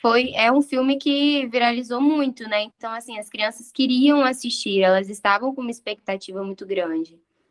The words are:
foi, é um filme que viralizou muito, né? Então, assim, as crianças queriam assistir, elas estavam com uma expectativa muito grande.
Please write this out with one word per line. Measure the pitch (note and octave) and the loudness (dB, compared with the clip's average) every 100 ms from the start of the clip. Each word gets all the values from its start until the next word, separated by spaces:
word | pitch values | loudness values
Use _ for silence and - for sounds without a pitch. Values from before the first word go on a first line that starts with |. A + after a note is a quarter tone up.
foi, | A#3 A#3 B3+ | 2 2 2
é | - A3+ | 2 4
um | C#4 | 4
filme | C#4 B3+ C4 C#4 | 2 0 0 0
que | D4 C#4+ C#4+ C#4+ B3 | 0 2 2 2 0
viralizou | A#3+ A#3+ A#3+ A#3 B3 | 0 0 0 -4 0
muito, | D4 D#4 C4+ B3 A3 | 2 2 -2 -4 -4
né? | G#3 | -4
Então, | G#3+ _ A3+ | -4 _ -10
assim, | A3+ A#3+ G#3+ | -10 -12 -14
as | G#3+ | -12
crianças | A3+ G#3+ A#3 - | -6 -6 -6 -14
queriam | - C4 B3+ C#4+ D4 | -2 0 4 4 4
assistir, | C#4 C4 A#3+ - G#3+ G3 | 2 -2 -8 -6 -2 2
elas | F#3 F#3+ G3 | 4 4 0
estavam | G#3 G#3 G3+ C4 | -4 0 0 -2
com | C4+ | -6
uma | A#3+ | -10
expectativa | A#3 G#3 G#3 - G3 - F#3+ | -10 -10 -10 -8 -8 -8 -10
muito | G3 F#3+ | -8 -10
grande. | F#3+ F#3+ F3+ D#3+ E3 _ _ _ _ | -6 -4 -2 -4 -6 _ _ _ _